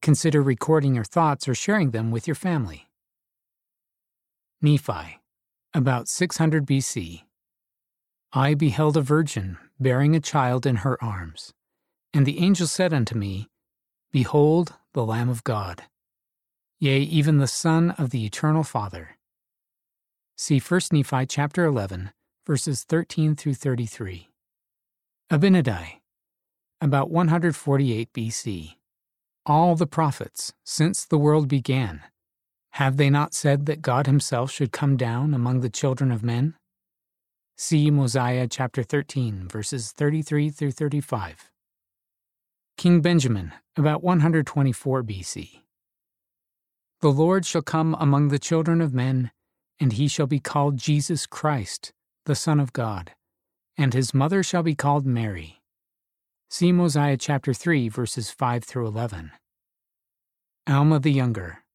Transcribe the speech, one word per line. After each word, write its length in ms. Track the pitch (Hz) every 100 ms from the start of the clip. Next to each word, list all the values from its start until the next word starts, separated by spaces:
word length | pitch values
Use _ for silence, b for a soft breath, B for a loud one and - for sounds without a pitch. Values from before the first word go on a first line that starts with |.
Consider 400 | - 147 165 147
recording 520 | 139 123 - 160 143
your 100 | 127
thoughts 440 | 104 - 160 139 -
or 60 |
sharing 380 | 120 - 208 151
them 180 | 113 113
with 180 | 113 -
your 60 |
family. 560 | 151 185 165 107 78 _ _ _ _ _ _ _ _ _ _ _ _ _ _ _ _ _ _
Nephi, 640 | 147 147 - 92 82 - _ _ _ _ _
about 340 | 165 135 123 117
six 300 | - 180 -
hundred 300 | 160 156 139
B 160 | 135
C. 420 | 131 - 85 85 _ _ _ _ _ _ _ _ _ _ _
I 180 | 135 139
beheld 460 | 147 151 104 151 151
a 20 |
virgin 560 | 135 151 156 - 95 87 - _
bearing 380 | 131 123 143 160
a 40 |
child 440 | 147 151 127 123
in 120 | 131 120
her 260 | 135 123
arms, 480 | 117 98 85 78 - _ _ _ _ _ _
and 100 | 151
the 140 | 139 170
angel 280 | 180 196 170
said 260 | - 185
unto 220 | 156 110
me, 320 | 113 98 98 104 _ _ _ _ _ _
Behold 600 | 143 127 151 147 165 175 - _
the 100 | -
Lamb 240 | 113 113 120
of 160 | 120
God, 380 | - 110 95 87 - _ _ _ _ _ _ _ _ _
yea, 180 | 147 135
even 380 | 143 160 147 151
the 100 | 135
Son 440 | - 170 160 170
of 160 | - 139
the 160 | 123
Eternal 400 | 107 - 156 156
Father. 540 | 151 120 101 87 78 - _ _ _ _ _ _ _ _ _ _ _ -
See 220 | - 143
First 360 | - 180 -
Nephi 320 | 156 135 131 131
chapter 400 | - 147 165 170
eleven, 440 | 131 98 92 95 _ _ _ -
verses 380 | 143 - 131
thirteen 520 | - 160 170 - 156 151
through 180 | -
thirty-three. 760 | 135 139 123 113 - 101 90 - _ _ _ _ _ _ _ _ _ _
Abinadi, 680 | 160 190 185 127 95 85 - _ _ _ _ _ _ _ _
about 300 | 156 139 139
one 180 | 160 175
hundred 260 | 170 170
forty-eight 580 | 147 - 139 139 113 117
B 160 | - 113
C. 480 | 110 - 95 78 - _ _ _ _ _ _
All 320 | - 151 175 165
the 100 | 165
prophets, 680 | - 156 131 - - - -
since 400 | - - 156 -
the 140 | - 160
world 300 | 147 151 147
began, 520 | 139 123 131 117 78 - _ _ _ _ _ _
have 240 | - 135 135
they 140 | 143
not 240 | 143 151
said 320 | - 147 143 143
that 160 | 156
God 240 | 156 123 135
himself 440 | 139 - 123 131
should 220 | - 135
come 240 | - 143 139
down 380 | 120 117 147
among 260 | 139 120 127
the 100 | 123
children 400 | - 143 131 135
of 140 | 117
men? 300 | 117 117 143 165 _ _ _ _ _ _ _ _ _ _
See 320 | - 160 151
Mosiah 560 | 147 131 123 123 127 123
chapter 360 | - 127 -
thirteen, 640 | 117 147 143 - 120 101 92
verses 420 | 107 104 135 110
thirty-three 600 | - 147 156 151 147 147
through 220 | 147 147
thirty-five. 800 | 127 151 147 139 120 90 78 - _ _ _ _ _ _ _ _ _ _ _ _ -
King 240 | 175 175
Benjamin, 540 | 160 170 131 107 87 - _ -
about 260 | 151 151
one 160 | 180 180
hundred 260 | 151 160 147
twenty-four 560 | - 139 117 143 131
B 200 | 117 98
C. 420 | 90 - 95 _ _ _ _ _ _ _ _ _ _ _ _ _ _ _
The 80 | 156
Lord 380 | 139 160 190 170
shall 160 | 170
come 340 | 147 160 160 156
among 300 | 143 139 147
the 100 | 139
children 440 | - 165 160 165
of 100 | 165
men, 380 | 127 127 131 123 _ _ _ _ _
and 140 | 143
he 120 | 107 143
shall 200 | - 143
be 120 | 143
called 380 | - 147 143 139
Jesus 480 | - 147 143 160
Christ, 680 | - - 156 143 101 - - _ _ _ -
the 80 |
Son 260 | 143 - 151
of 140 | 135
God, 380 | - 117 101 85 _ _ _ _ _ _ -
and 160 | 139
his 180 | 123 127
mother 300 | 135 143 196
shall 200 | 180 180
be 120 | 165
called 320 | 147 143 143 135
Mary. 560 | 120 113 92 80 - _ _ _ _ _ _ _ _ _
See 220 | - 175
Mosiah 440 | 180 175 147 143 135
chapter 380 | - 139 -
three, 340 | 123 - 160 117
verses 420 | 107 120 - 107
five 340 | - 131 120
through 220 | 113 131 113
eleven. 460 | 107 120 95 80 - _ _ _ _ _ _ _ _ _ _ _ _ -
Alma 300 | 139 147 156
the 120 | 147
Younger, 540 | 139 123 107 90 - _